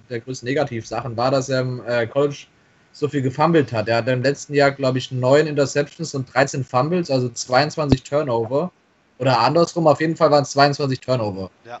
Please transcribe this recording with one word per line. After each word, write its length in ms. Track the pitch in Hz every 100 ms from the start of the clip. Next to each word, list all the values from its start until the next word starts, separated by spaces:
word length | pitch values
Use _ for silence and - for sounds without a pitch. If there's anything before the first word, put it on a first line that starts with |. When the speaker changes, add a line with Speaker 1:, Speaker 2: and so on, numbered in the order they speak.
| _
Speaker 1:
der 120 | 120
größten 280 | 127 131 120
Negativsachen, 680 | 139 139 117 107 110 120 110
war, 140 | 127
dass 180 | 135 131
er 120 | 131
im, 260 | 127 127 117
äh, 200 | 120 117
College 400 | 139 143 143 - _ _ _ _
so 160 | - 147
viel 140 | 143
gefummelt 500 | 131 131 160 165 135
hat. 140 | 117 104
Er 120 | 117
hatte 120 | 117
im 120 | 127
letzten 300 | 127 139 -
Jahr, 180 | 143 139
glaub 240 | 135 131 131
ich, 160 | 127
neun 340 | 131 127 143 156
Interceptions 680 | 143 135 147 143 - 165
und 220 | 139 131
dreizehn 300 | 127 139 143
Fumbles, 440 | 127 127 143 180 170
also 200 | 135 123
zweiundzwanzig 760 | 120 - 127 151 156 147 131
Turnover. 680 | - 143 147 117 110 135 180 - _ _ _ _
Oder 200 | 127 120
andersrum, 480 | 120 156 170 175 160
auf 140 | 139
jeden 160 | 160 156
Fall 140 | 156
waren's 220 | 147 135
zweiundzwanzig 480 | 139 143 143 143 131
Turnover. 500 | - 127 107 95 92 - 117
Speaker 2:
Ja. 120 | 120